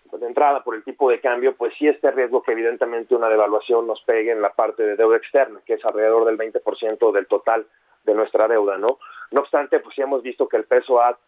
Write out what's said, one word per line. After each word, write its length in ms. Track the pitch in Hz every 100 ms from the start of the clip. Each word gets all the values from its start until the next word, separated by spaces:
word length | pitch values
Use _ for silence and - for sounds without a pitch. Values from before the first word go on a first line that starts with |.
| _ -
de 100 | 120
entrada 340 | 123 143 139
por 140 | 123 110
el 80 |
tipo 260 | 131 127 135
de 120 | 117
cambio, 340 | 131 120 131 127
pues 180 | 113 -
sí 80 | 147
este 240 | 139 143
riesgo 320 | 135 120 123
que 80 | 127
evidentemente 640 | 113 117 117 117 117 110 120
una 140 | 113
devaluación 580 | 110 104 107 - 117 113
nos 140 | 110
pegue 320 | - 113 113
en 80 | 110
la 100 | 98
parte 320 | - 110 107
de 140 | 107 104
deuda 180 | 113 113
externa, 460 | - 139 127 104 -
que 100 | 110
es 100 | 113
alrededor 400 | 107 110 113 113
del 100 | 110
veinte 240 | 110 123
por 180 | 107 -
ciento 360 | 110 110 113
del 140 | 101 95
total 380 | 101 - 113 107 _ _ _
de 100 | 110
nuestra 360 | 107 107 107 110
deuda, 280 | 113 101 98
¿no? 220 | 110 135 - - -
No 80 | 135
obstante, 400 | - 151 135 160
pues 160 | - -
sí 60 |
hemos 200 | 131 135
visto 280 | 123 - 123
que 80 | 110
el 80 | -
peso 340 | 127 127 123
ha 180 | 120 -